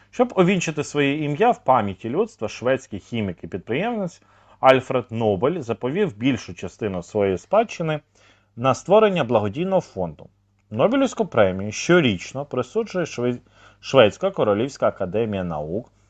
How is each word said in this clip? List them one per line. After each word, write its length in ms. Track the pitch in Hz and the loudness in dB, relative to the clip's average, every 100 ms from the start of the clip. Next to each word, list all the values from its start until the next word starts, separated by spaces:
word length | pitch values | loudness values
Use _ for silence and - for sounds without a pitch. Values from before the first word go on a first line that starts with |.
| _ | _
Щоб 220 | - 247 220 | -2 -2 2
увінчити 480 | 175 196 165 151 | 2 2 -2 -6
своє 400 | 139 147 139 143 | -4 0 0 0
ім'я 280 | 151 147 226 | -4 0 2
в 120 | 226 | 0
пам'яті 460 | - 131 101 92 110 | 2 2 2 -6 -6
людства, 380 | 143 226 - 110 | -4 -4 -6 -10
шведський 520 | - 120 131 - 101 | -4 -2 -2 -2 -14
хімік 440 | - 117 101 87 | -8 -6 -4 -6
і 40 | 85 | -10
підприємець 720 | 95 - 120 214 240 185 - _ _ _ _ | -12 -4 -4 -2 -4 -6 -10 _ _ _ _
Альфред 460 | 135 131 123 127 117 | 6 6 4 -4 -4
Нобель 520 | 113 113 98 123 180 | -2 0 0 0 -2
заповів 560 | 117 110 123 160 202 104 | -6 -6 -6 -4 -4 -2
більшу 360 | 123 - - | -2 -2 -6
частину 500 | 87 92 - 110 92 | -12 -14 -8 -6 -6
своєї 340 | 85 110 98 92 | -6 -2 0 0
спадщини 640 | - 202 233 - 165 151 _ _ _ _ _ - | 0 0 0 -4 -6 -6 _ _ _ _ _ -4
на 180 | 123 | 0
створення 500 | 123 - 202 214 180 | 0 4 4 4 2
благодійного 580 | 120 120 208 107 180 190 | 2 2 0 -4 -2 -2
фонду. 460 | - - 87 73 - _ _ _ _ | -2 -8 -8 -8 -20 _ _ _ _
Нобелівську 540 | 107 165 277 269 - 202 | 0 0 2 0 -2 -2
премію 460 | 120 98 92 101 | 2 2 2 -6
щорічно 760 | 104 - 175 139 92 - 131 143 | -8 2 4 4 0 -6 -10 -6
присуджує 600 | 127 120 214 220 185 160 | -6 -4 -4 -4 -4 -6
Шве-, 340 | - 123 123 _ _ - _ | -2 -4 -4 _ _ -20 _
Шведська 520 | - 135 107 - 196 | 0 6 6 4 -4
Королівська 560 | 180 120 101 131 - 113 | 0 0 2 0 0 -2
Академія 560 | - 95 98 117 101 | 0 -4 -2 -2 -2
Наук 480 | 90 78 76 92 131 _ _ | -4 -6 -6 -8 -10 _ _